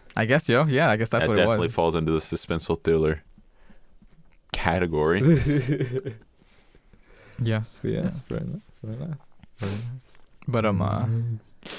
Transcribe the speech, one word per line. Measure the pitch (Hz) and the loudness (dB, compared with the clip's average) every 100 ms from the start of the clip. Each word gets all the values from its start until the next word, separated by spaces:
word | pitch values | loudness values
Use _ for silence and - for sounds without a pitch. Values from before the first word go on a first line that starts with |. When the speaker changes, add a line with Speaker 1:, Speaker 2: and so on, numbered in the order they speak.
| - - | -10 -4
Speaker 1:
I | |
guess, | 110 143 - | 2 2 4
yo. | 120 156 | 2 4
Yeah, | 131 135 | 4 2
I | 107 | 2
guess | 113 | 0
that's | 117 | 0
Speaker 2:
That | 139 | 2
Speaker 1:
what | 104 | 4
it | |
Speaker 2:
definitely | 87 90 87 | 4 2 0
Speaker 1:
was. | |
Speaker 2:
falls | 113 82 | 2 2
under | 82 80 | 2 2
the | 80 | 0
suspenseful | - 82 - 85 - 85 | 0 -6 -4 -6 -2 -2
thriller | - 82 78 78 - - - _ - - - - - - - - _ | 2 2 2 0 -6 -20 -20 _ -20 -20 -20 -20 -20 -20 -20 -20 _
category. | - 82 87 87 78 76 90 | -4 0 0 0 2 2 4
Speaker 1:
<laughs> | 135 151 127 147 123 147 127 131 131 113 - _ _ _ _ - _ - _ - - - | 4 4 2 0 -2 -4 -4 -6 -8 -12 -18 _ _ _ _ -20 _ -20 _ -20 -20 -6
Yes. | 117 110 113 - | -2 -2 -4 -6
Speaker 3:
Yes, | - 107 | -4 -2
Speaker 1:
Yeah. | - - - | -2 -6 -8
Speaker 3:
very | - 120 | -8 -6
nice, | 165 - - | -10 -14 -16
very | 110 117 | -12 -10
nice. | 160 147 - - - - 101 101 120 127 - - - - - | -10 -10 -14 -20 -20 -10 -8 -6 -8 -12 -16 -20 -20 -12 -4
Speaker 1:
But, | 120 | 0
um, | 110 98 | 2 2
uh, | - 107 | 0 0
Speaker 3:
Nice. | 113 117 117 110 - - - | 0 -2 -2 -6 -10 -20 -18